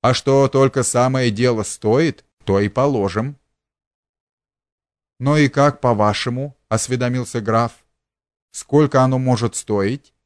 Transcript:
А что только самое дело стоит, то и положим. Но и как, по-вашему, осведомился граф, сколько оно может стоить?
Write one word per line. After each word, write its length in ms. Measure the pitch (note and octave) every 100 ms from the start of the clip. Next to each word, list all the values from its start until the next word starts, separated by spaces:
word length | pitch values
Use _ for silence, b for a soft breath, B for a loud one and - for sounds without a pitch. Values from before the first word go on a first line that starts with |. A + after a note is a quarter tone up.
А 120 | A#2+
что 340 | B2+ - C#3 C3+
только 340 | C3+ C3+ C#3
самое 480 | A#2+ B2 B2+ C3 B2
дело 320 | G#2 B2 A2+
стоит, 600 | G#2 - G#2+ B2 E3 - _ _
то 160 | - G2
и 80 | G2+
положим. 720 | - C#3+ B2+ G2 G2 B2+ C#3+ _ _ _ _ _ _ _ _ _ _ _ _ _ _ _ _ _ _
Но 180 | C3 D3+
и 120 | C#3+
как, 320 | - C#3+ C3+
по-вашему, 760 | B2+ G#2+ G#2 G2+ B2 B2 C#3+ - _
осведомился 720 | A2 - B2 B2 B2+ A#2+ A#2+
граф, 440 | G#2+ A2+ A#2 - _ _ _ _ _ _ _
сколько 500 | - - C#3+ C#3+ C3+
оно 160 | C3 C3
может 380 | B2+ A#2 A2+ -
стоить? 580 | - G#2 G2 C#3 _ _